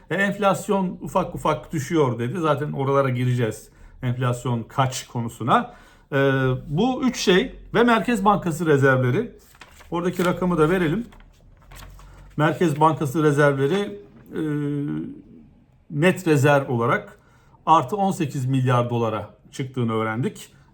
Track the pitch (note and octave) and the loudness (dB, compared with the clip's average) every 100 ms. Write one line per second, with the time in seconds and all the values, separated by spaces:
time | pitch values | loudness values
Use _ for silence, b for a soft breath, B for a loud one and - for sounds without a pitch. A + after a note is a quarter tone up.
0 | B E3+ G3+ G3 G3 F#3 - G3 F#3 - | B -2 -2 2 0 0 0 0 -2 -6
1 | - F#3+ E3 B2+ E3 D3+ - D#3+ B2+ E3 | -4 -2 -2 -2 -2 -2 -4 -6 -2 0
2 | C3 A2+ A#2+ F3+ D#3 C3+ D3+ D3 C3+ C#3 | 2 0 -4 -2 -2 0 -2 -4 0 2
3 | C3 B2 B2+ B2 A2 G#2+ - b b b | 2 0 0 0 -2 -4 -14 b b b
4 | B2+ A#2+ B2+ A#2+ C3 A#2+ A2 - C3 - | -6 -2 -2 -2 -2 -4 -4 -2 -2 -2
5 | - B2 A#2 - A#2+ G#3+ G#3+ B B B | -8 -8 -8 -6 0 0 0 B B B
6 | B C#3 C#3 C3+ C3 B2+ - D3 B3 B3+ | B 0 2 2 0 -2 -4 0 0 0
7 | B3+ - - F#3 C4 - - F#3+ A#3+ A3+ | -2 -2 2 2 2 -8 -4 2 4 4
8 | - A3+ G3 G3+ F3 D#3 E3 C#3 C3+ C3 | 2 0 2 2 0 -2 2 4 4 4
9 | B2 D3+ A#3+ - B B B B B E3+ | 2 0 -4 -10 B B B B B -4
10 | F3 - F3 F3 F#3 E3+ D#3 F#3 D#3+ G3 | -4 0 -2 0 0 2 2 2 0 -2
11 | - - - _ - - - - - b | -6 -14 -20 _ -20 -20 -20 -20 -20 b
12 | b b b - D#3 - E3+ C#3+ D#3 D3+ | b b b -2 0 2 0 4 2 2
13 | D3 D#3+ D3+ C#3+ D3 C3+ C#3 F#3+ G#3 G3+ | -2 0 2 4 2 2 0 0 -4 -8
14 | - - - - D#3 D3 D3 C#3+ D3 D3+ | -18 -20 -12 -6 -4 -4 -4 -4 -4 -6
15 | - - - - - - _ _ - D3 | -8 -14 -20 -20 -20 -20 _ _ -10 0
16 | F3 F#3 E3 D3 C#3+ C#3+ C3 A#2+ A#2 G3+ | 2 2 2 4 6 4 2 -2 0 -2
17 | - - b b b b - D#3 - G3+ | -4 -20 b b b b 2 2 2 -2
18 | G3 - D3+ D3 B2+ C3 B2+ B2 A#2 A#2 | -2 -2 -4 -4 -2 0 2 2 2 -2
19 | A2+ G#2+ G#2 - - - B2+ B2+ A2+ A2+ | -2 -4 -8 -16 -20 -10 -8 -4 -2 -2
20 | A2 A2 F#3+ - - b b | -2 -2 -4 -6 -20 b b